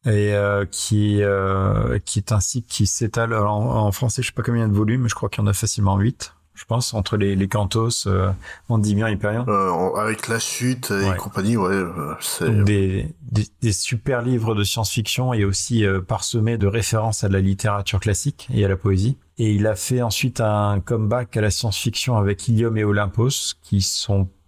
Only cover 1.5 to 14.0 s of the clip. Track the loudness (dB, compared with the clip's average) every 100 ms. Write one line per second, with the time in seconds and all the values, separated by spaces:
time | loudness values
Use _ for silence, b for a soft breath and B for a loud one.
1.5 | 2 2 2 0 -2 -2 -6 0 0 0
2.5 | -4 -6 0 0 0 -2 -2 0 0 0
3.5 | 0 0 2 0 0 -2 -2 -4 -4 -2
4.5 | 0 2 2 2 0 0 -2 -4 0 0
5.5 | 0 -2 0 2 2 0 -2 -14 _ _
6.5 | -20 -4 -4 -2 -4 -2 0 2 2 0
7.5 | 0 0 0 0 -2 0 0 0 -2 B
8.5 | B -2 0 2 2 0 -2 -2 -2 0
9.5 | 2 2 0 0 0 -2 -4 -4 -4 -4
10.5 | -2 -2 -2 -2 0 0 -2 -4 -2 0
11.5 | 2 2 0 -2 -6 -8 -8 -8 -2 0
12.5 | 4 4 4 2 0 -4 -10 -4 -2 -2
13.5 | _ -2 -2 -4 -4